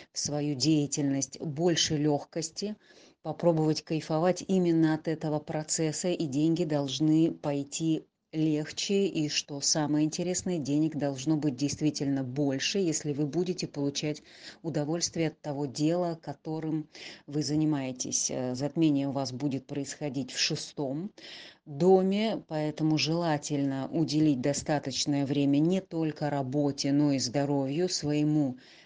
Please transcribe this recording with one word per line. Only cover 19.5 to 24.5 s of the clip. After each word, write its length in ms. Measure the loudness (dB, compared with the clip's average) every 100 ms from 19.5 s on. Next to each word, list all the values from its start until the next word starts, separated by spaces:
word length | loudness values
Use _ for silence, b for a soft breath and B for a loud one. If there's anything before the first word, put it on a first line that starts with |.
| -4 -6
происходить 640 | -6 -6 -6 -6 -4 -6
в 60 | -2
шестом 760 | -2 -2 -6 -6 -4 -4 -8 -12 B B B B -10
доме, 760 | 2 6 6 6 2 0 -2 -4
поэтому 480 | -4 -2 0 2 2
желательно 920 | 2 0 0 0 0 0 0 -2 -2
уделить 480 | -2 0 4 4 4
достаточное 840 | 0